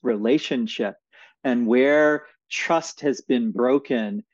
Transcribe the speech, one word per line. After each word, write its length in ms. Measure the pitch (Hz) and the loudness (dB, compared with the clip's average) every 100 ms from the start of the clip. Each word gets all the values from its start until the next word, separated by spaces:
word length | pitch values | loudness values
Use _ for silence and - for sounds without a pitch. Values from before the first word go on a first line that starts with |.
relationship. 920 | 123 107 107 135 - - 226 - 104 - _ - - _ | -4 -2 0 0 0 -4 -4 -4 -6 -8 _ -20 -20 _
And 240 | 135 120 117 | -2 0 2
where 600 | 123 135 147 151 147 - _ - | 4 4 4 4 2 -4 _ -12
trust 500 | - - 165 160 - | -8 -2 -2 -2 -6
has 200 | 147 127 | -4 -2
been 300 | - 127 113 | -2 0 0
broken, 680 | 101 123 139 - 127 107 104 - | 0 2 0 0 -4 -4 -6 -12